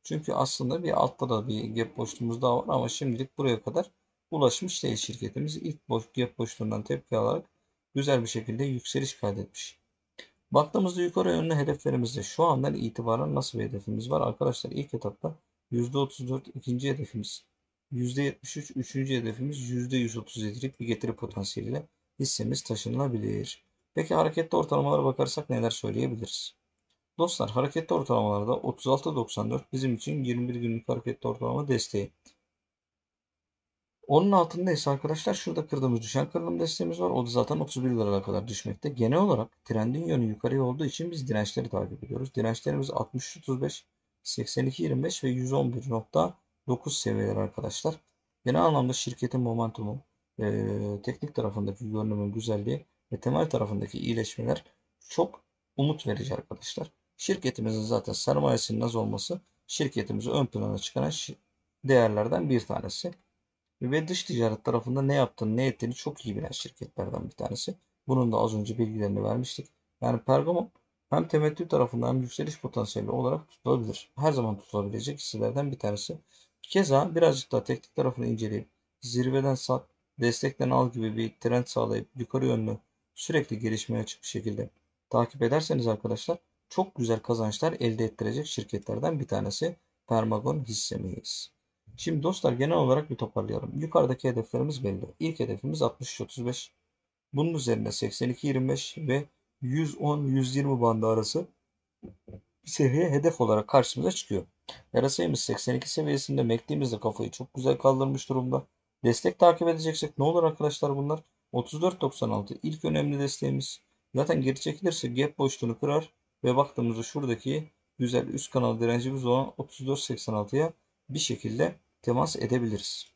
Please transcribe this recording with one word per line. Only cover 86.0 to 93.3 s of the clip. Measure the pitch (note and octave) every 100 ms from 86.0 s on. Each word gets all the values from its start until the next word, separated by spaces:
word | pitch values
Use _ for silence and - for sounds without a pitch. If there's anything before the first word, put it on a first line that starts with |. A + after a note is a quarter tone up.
| A2+ A2 - F3 _ _ _
çok | - F#3+
güzel | - A#2 A2
kazançlar | - A#2 A2 G#2 D#3+
elde | - A#2+ A2
ettirecek | A2+ - G#2+ C3+ D3+
şirketlerden | - A2 G2+ - G#2+ D#3+ D#3
bir | A#2+
tanesi | G2+ G2+ G2+ E3 F3 _ _ -
Permagon | A2+ A2 G#2+ A2+ D3+
hissemiz. | A2+ G#2+ - - G2 - - - - _ _ _ - -
Şimdi | - D#3
dostlar | D#3+ F#3+ -
genel | A#2+ C#3+ E3+
olarak | C3 C3+ D3+
bir |
toparlayalım. | B2+ A2